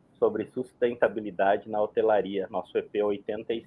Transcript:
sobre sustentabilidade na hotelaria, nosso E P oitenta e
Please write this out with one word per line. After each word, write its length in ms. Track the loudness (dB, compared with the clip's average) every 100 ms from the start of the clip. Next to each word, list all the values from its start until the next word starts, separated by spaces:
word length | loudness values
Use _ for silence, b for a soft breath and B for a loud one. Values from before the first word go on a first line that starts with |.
| _
sobre 340 | _ 0 0 -6
sustentabilidade 1200 | -8 -10 _ -2 2 0 0 -6 0 2 2 -2
na 100 | -2
hotelaria, 680 | 0 2 4 2 2 -4 -4
nosso 260 | -6 -4 -4
E 60 |
P 220 | -2 -2
oitenta 500 | 0 -2 -6 -8 -6
e 100 | -8